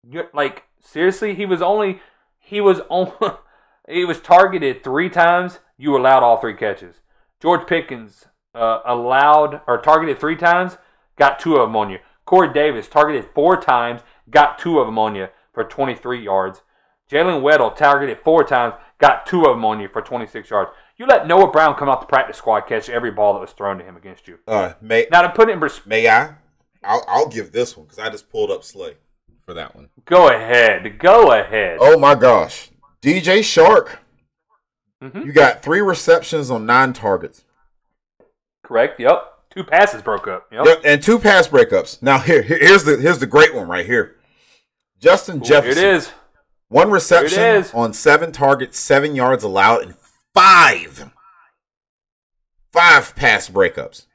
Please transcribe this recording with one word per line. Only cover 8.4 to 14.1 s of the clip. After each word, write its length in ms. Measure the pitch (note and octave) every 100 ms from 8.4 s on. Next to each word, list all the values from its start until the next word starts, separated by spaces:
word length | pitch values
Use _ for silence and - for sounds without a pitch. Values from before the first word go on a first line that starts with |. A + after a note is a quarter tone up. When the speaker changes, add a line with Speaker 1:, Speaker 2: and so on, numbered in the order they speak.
| _
Speaker 1:
uh, 260 | A#2 A2+ A2+ B2
allowed, 760 | A#2+ B2 C3 D3 D3+ D3+ C#3+ -
or 160 | A#2+
targeted 360 | D3+ D#3 D#3+ C3+
three 180 | D3+ E3
times, 420 | E3+ F3 F#3 - _ _ _ _
got 200 | C#3+ C#3
two 180 | E3 D3
of 120 | A2
'em 80 | A2+
on 140 | G2+
you. 80 | F#2 _ _
Corey 260 | - F#3 E3
Davis 380 | D3 D3+ A#2 -
targeted 400 | D3 D3+ C#3 G2+
four 260 | - D#3 F#3+
times, 400 | - B2 A#2+ A#2+ _